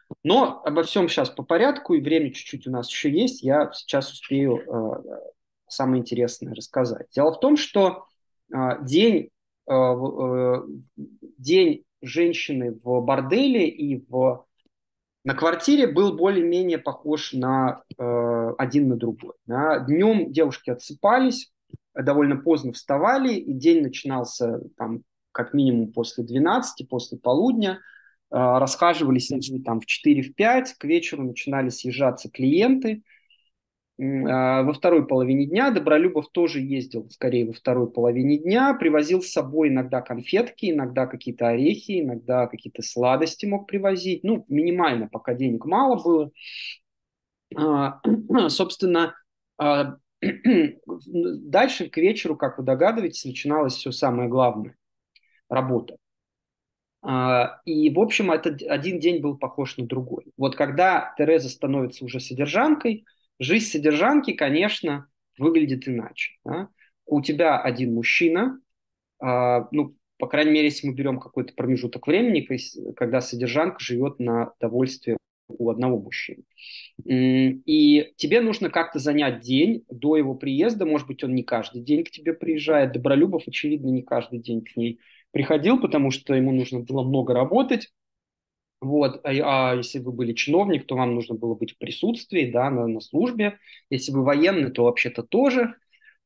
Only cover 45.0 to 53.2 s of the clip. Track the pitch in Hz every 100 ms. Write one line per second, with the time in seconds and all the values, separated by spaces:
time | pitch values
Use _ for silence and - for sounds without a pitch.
45 | 110 117 - 123 131 113 139 196 269 226
46 | 165 165 147 - - - - - _ _
47 | _ _ _ _ _ 156 151 143 139 -
48 | - - - - 165 - 185 - 185 170
49 | 160 - _ _ _ - 147 143 139 -
50 | _ _ 196 - 247 202 151 - - 175
51 | - 175 180 147 151 180 262 - 160 -
52 | 180 214 170 151 135 - 131 131 185 226
53 | 180 -